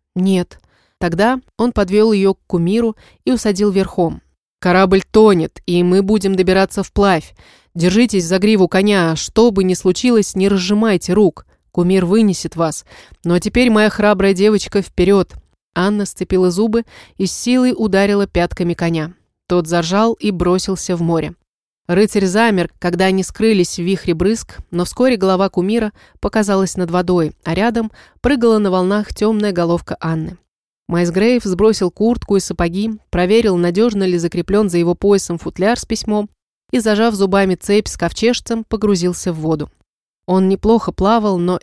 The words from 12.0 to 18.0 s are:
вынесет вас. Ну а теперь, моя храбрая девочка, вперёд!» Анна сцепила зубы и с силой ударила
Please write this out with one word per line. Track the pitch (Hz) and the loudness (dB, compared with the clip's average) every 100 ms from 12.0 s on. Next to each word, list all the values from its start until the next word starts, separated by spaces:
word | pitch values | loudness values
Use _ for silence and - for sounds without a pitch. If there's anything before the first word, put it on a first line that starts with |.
вынесет | 175 214 214 170 165 | 2 2 2 0 -6
вас. | 160 165 - - - - - | -4 -4 -4 -14 -20 -20 -8
Ну | 170 | 0
а | 175 | 0
теперь, | 208 240 247 | 0 2 4
моя | 214 214 | 4 2
храбрая | - 208 190 196 | 2 0 2 2
девочка, | 185 208 208 - 202 | 2 2 2 -2 -4
вперёд!» | - - 175 202 175 - - _ _ | -4 -2 2 2 0 -8 -20 _ _
Анна | 170 190 208 196 | -4 -2 -2 -6
сцепила | - 185 185 180 | -8 -2 0 0
зубы | 175 220 226 226 - - - | 0 -2 -2 -8 -14 -16 -6
и | 190 | -6
с | |
силой | - 240 254 254 233 | -4 -2 2 2 0
ударила | 214 190 | 0 2